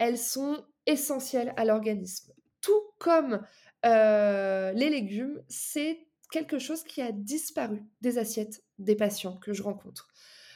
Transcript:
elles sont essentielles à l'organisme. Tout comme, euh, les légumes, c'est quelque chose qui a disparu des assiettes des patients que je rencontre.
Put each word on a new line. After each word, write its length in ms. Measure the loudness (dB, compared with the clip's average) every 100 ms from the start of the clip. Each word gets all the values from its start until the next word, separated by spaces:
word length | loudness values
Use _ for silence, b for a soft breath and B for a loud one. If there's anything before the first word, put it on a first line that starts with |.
elles 180 | 0 0
sont 460 | -4 -4 -2 -4 -8 _ 0
essentielles 680 | 0 0 -4 -4 -4 -2 0
à 80 |
l'organisme. 680 | 2 2 2 -4 -6 -12 -16 _ _ _
Tout 220 | 2 2 2 -4
comme, 420 | 4 4 4 -2 B B B B 4
euh, 840 | 6 8 6 4 2 0 0 0
les 180 | 0 2
légumes, 500 | 2 -2 -4 -6 -8 -12
c'est 600 | -10 -6 -4 -2 -4 _ _ _
quelque 260 | -6 -4 -4
chose 240 | -4 -8
qui 180 | -8 -8
a 120 | -6
disparu 720 | -6 -6 -6 -6 -6 -4 -6 -10 _
des 180 | -2 -2
assiettes 460 | -2 -4 -6 -10 _ -6
des 160 | 0 2
patients 400 | 2 -2 -8 -10
que 160 | -8
je 100 | -6
rencontre. 460 | -6 -8 -12 -20 -20 B B B B